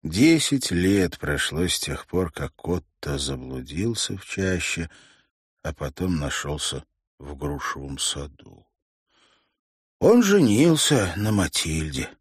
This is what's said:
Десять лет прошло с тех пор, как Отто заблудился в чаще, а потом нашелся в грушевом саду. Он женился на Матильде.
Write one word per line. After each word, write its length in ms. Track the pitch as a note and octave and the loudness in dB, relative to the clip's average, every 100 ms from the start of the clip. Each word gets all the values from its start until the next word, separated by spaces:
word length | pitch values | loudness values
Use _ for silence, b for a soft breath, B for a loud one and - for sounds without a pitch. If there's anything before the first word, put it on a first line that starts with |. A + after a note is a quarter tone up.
| D#2 | -4
Десять 600 | E2+ D3+ D#3+ - C#3 - | 4 6 6 2 -2 0
лет 480 | F2 F#2 G2+ F2 - | 0 2 4 2 -2
прошло 500 | D2 C#2+ - D#2 F2 | -4 -2 -2 0 0
с 100 | - | -2
тех 280 | - C#2+ - | -4 -8 -4
пор, 260 | F2+ F2 | -2 -2
как 340 | - C#2 _ - | -4 -10 _ -4
Отто 520 | F2+ _ _ C#2+ C#2+ | -4 _ _ -8 -6
заблудился 960 | C2+ C2+ B1+ C2 B1+ D2+ A2+ A2+ - G2 | -6 -8 -8 -12 -10 -4 -4 -2 -6 -8
в 80 | |
чаще, 640 | - - F#2+ F#2 - - E2 b b b b _ _ _ | -10 -4 -2 -2 -4 -6 -8 b b b b _ _ _
а 120 | - | -12
потом 440 | C#2+ D2 - F#2 E2 | -8 -10 -6 -2 -2
нашелся 640 | C#2+ - C#2 D2 - C2 - _ _ _ | -2 -6 -6 -6 -6 -8 -12 _ _ _
в 180 | C#2+ C#2 | -16 -10
грушевом 640 | C#2+ C#2+ - C#2 C#2 C2+ | -8 -6 -8 -8 -10 -6
саду. 680 | - C#2+ C#2+ - - G1+ _ _ _ _ _ _ _ _ _ _ _ _ _ _ | -6 -4 -10 -14 -20 -20 _ _ _ _ _ _ _ _ _ _ _ _ _ _
Он 220 | D#3+ A#3+ | 6 6
женился 920 | G3+ G3+ B2+ G#2 E3 D#3 - C#3+ F#2 F2+ | 6 6 6 6 6 4 4 2 2 -2
на 120 | G#2 | 0
Матильде. 800 | G2+ F#2 - E2+ D#2+ D#2 C2+ C2 - | 2 0 -2 -2 -2 -4 -6 -8 -12